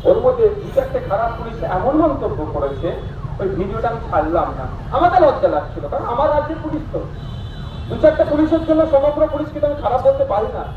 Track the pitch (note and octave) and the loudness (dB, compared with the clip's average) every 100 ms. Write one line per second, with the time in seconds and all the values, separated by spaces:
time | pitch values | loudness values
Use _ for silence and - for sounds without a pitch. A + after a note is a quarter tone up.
0 | - - B4+ B4 G#4+ G#4 - C5+ - - | 4 4 4 4 2 2 -2 -2 0 -4
1 | - D4+ - - - - E3 F#3 A3+ D#4 | -2 -2 -2 -4 -8 -6 -4 0 2 2
2 | D#4+ - G#3 C#3+ D3+ D3 C#3 C#3 E3+ G#3 | 2 0 -4 -4 -6 -4 -4 -4 -6 -6
3 | - - - - G3 C3+ G3+ A3 A#3 A3+ | -10 -10 -10 -6 -4 -4 -4 -2 -4 -4
4 | - E3+ D#3 E3+ D#3 - C3+ - - C4 | -2 0 2 0 0 -4 -8 -8 -4 2
5 | F4 F#4 D4+ B3+ - D3+ - - - C4+ | 4 6 6 6 2 0 -4 -8 -6 -4
6 | A3+ A#3+ D4 D4 D4+ D#4+ D#4 D4+ - - | -2 0 2 2 0 -6 -4 -6 -6 -8
7 | - - - - - - - - - - | -8 -10 -10 -10 -10 -10 -10 -10 -8 4
8 | D#4 D#4 D#4 D4 D#4 E4 - D#4 D#4 C#4 | 4 4 2 2 2 2 2 2 4 4
9 | C#4+ D4 D4+ D4 D4+ D4 C#4+ C#4 - B3+ | 4 2 0 0 -6 -2 -2 0 0 4
10 | C5+ - - - - - - | 4 4 0 0 -2 -6 -8